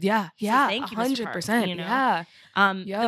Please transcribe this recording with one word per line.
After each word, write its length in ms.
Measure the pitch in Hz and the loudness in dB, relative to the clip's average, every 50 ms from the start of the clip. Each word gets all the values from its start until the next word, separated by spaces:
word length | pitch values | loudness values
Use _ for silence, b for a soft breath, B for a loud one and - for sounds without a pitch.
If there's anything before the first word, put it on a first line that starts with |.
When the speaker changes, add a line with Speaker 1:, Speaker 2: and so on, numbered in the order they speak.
Speaker 1:
yeah, 280 | 180 196 220 214 190 160 - | 0 0 2 0 0 -4 -8
Speaker 2:
He 100 | - 208 | -6 -2
says, 60 | 208 | 0
Speaker 1:
yeah, 160 | 240 269 277 | 2 2 2
Speaker 2:
"Thank 240 | 214 202 254 202 190 | 2 0 -2 -4 -6
you, 60 | 214 | -4
Mister 0 | |
Park," 80 | 220 240 | -2 -2
Speaker 1:
a 20 | |
hundred 260 | 269 269 240 220 143 - | -2 -2 -2 -4 -6 -6
percent, 340 | 175 - 202 226 240 202 180 | -6 -2 0 0 2 2 0
Speaker 2:
you 60 | 175 | -2
know? 80 | 170 170 | -4 -4
Speaker 1:
yeah. 400 | 196 240 269 262 240 185 165 170 B B B B B B | -2 0 2 2 2 2 0 -2 B B B B B B
Speaker 2:
Um, 260 | 196 202 196 190 190 180 | 2 4 4 2 0 -6
the 60 | 190 | -6
Speaker 1:
Yo. 80 | 196 214 233 | -2 0 0